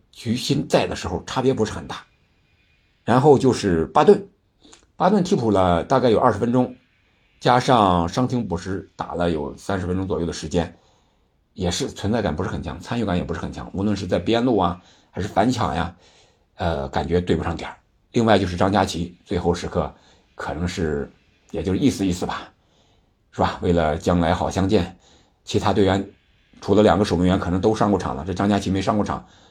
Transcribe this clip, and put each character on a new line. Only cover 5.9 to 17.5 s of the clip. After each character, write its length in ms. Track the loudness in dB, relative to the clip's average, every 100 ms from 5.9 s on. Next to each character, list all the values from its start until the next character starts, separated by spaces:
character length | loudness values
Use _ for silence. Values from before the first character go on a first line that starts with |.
| 2
概 100 | 4
有 80 | 4
二 140 | 4
十 80 | 2
分 120 | 0
钟， 220 | 0 0 -4 _ _ _ _ _ _
加 220 | 2 2
上 480 | 4 4 4 4 0
伤 180 | -2 -2
停 220 | -2 -4
补 80 | -6
时 340 | -6 -8 -10 -12
打 180 | -8
了 160 | -2 -2
有 260 | -2 -6 -10
三 220 | -6 -4
十 80 | -4
分 100 | -4
钟 120 | -4
左 100 | -4
右 80 | -4
的 60 |
时 160 | -6 -4
间， 280 | -2 -2 -6 _ _ _ _ _ _ _
也 160 | -8 -6
是 180 | -4 -6
存 240 | -6 -4
在 80 | -2
感 140 | -2
不 80 | -4
是 80 | -6
很 100 | -6
强， 200 | -8 -12
参 180 | -6 -4
与 60 |
感 120 | -2 -2
也 60 |
不 100 | -4
是 60 | -6
很 140 | -8
强， 180 | -12 -10
无 120 | -4
论 120 | -2 -2
是 120 | -2
在 100 | -2
边 260 | 0 0
路 140 | 2 2
啊， 240 | 0 -2 -12 _ _
还 100 | -10
是 60 | -2
反 200 | 0 2
抢 200 | 2 -2
呀， 240 | -2 -6 -10 _ _ _ _ _ -6
呃， 320 | -4 -2 -4
感 180 | -4 0
觉 140 | 0
对 160 | 0 -2
不 80 |
上 120 | -2